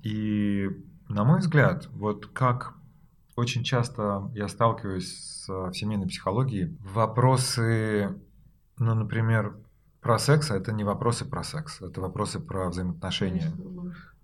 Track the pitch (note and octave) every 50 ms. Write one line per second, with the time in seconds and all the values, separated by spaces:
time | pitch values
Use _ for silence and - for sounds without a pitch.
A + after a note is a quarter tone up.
0 | - A2 G#2+ G#2+ G#2+ G#2+ G#2 G#2 G#2 G#2 G2+ G2 G2 G2 G2 - - - - -
1 | - - G#2+ G2+ G#2 B2+ D#3+ F#3+ G3 E3 - D3 B2 G2 F2+ - - - - -
2 | G2+ G#2+ G#2 G#2 - - - - B2+ B2+ A#2+ B2+ - - - - - - - -
3 | - - _ _ _ _ - - A#2+ A#2+ - A#2+ A#2 - - A#2+ A#2 - - -
4 | G#2+ G2+ G2+ G2 G2 - A#2 G#2 G#2 G2+ - - A#2 A#2 A2+ A2+ - G2+ F#2+ F#2
5 | F2+ - - - - - - - - - F#2+ F#2+ F#2 F#2 F#2 - - G#2 A2 G2+
6 | F#2+ F#2 - - - F#2+ F#2+ A2+ C3 C3+ B2 G2+ F#2 D#2+ - - - F#2+ G2 A2
7 | A2+ A2 A2 B2 A#2+ C3 C3 B2 B2+ - - B2 A2+ A2+ A2+ A2+ A2 G#2+ G#2+ G#2
8 | G2+ G2 F#2 - - - _ - - - _ _ _ _ _ - A#2+ A2+ A2+ A2
9 | G#2+ A2 A2 A2+ A2+ A2 A2+ A2 G#2 G2+ - - - - _ _ _ _ _ _
10 | - A#2 A#2 G#2+ - - C#3+ D#3 D3 - G#2 G2 F#2+ - A2 G#2+ G#2+ G2+ G2+ -
11 | - A#2 A#2 - - - - F2+ F2 - - D#2 D#2 - - - F#2+ F2+ - -
12 | F#2 F#2 F#2 - G#2 F#2+ - E2+ D#2 - - F#2+ F#2 F2+ E2+ F#2 F#2 F2+ E2+ -
13 | - F#2 - - G#3 F#3+ F3+ F3+ D#3+ D#3+ - - - - - - F3 F3+ - -
14 | - - - _